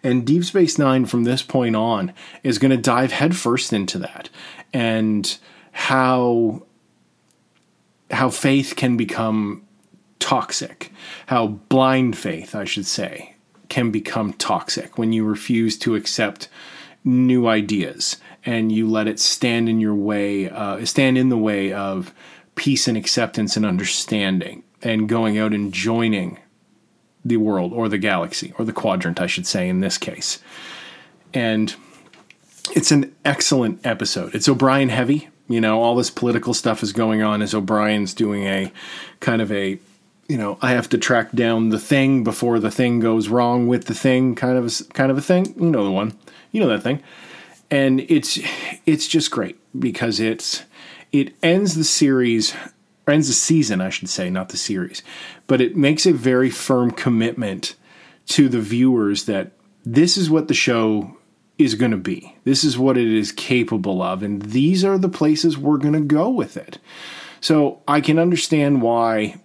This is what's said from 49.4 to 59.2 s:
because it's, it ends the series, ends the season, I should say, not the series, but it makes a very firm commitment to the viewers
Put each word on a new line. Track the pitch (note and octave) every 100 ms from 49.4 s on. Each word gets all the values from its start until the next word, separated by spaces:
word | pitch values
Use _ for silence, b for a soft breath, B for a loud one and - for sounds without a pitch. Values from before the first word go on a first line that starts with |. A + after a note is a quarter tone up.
| - - _ C3
because | B2+ - A#2 G2+
it's, | A2+ A2 - - B B B B B
it | C#3+ C#3 -
ends | E3 F3+ G3+
the | D#3+
series, | D3+ - C#3+ C3 B2 A2+ G#2+ B B _ _ _ -
ends | D3 C#3
the |
season, | B2 - D#3+ A#2+ F#2+
I | F#2
should | - F2+
say, | - F2+
not | F#2 F#2
the | -
series, | - G2 F2+ - B B B B -
but | B2+
it | A#2+ F3
makes | C#3 D3+ F#3
a |
very | D3 A#2+ B2+ B2+
firm | - - B2+ B2
commitment | A2 C3+ A2+ A2+ A#2+ G#2+ G2 - - b b b b -
to | - C#3
the | A#2+
viewers | G#2 A#2 C3 B2 G2+ G#2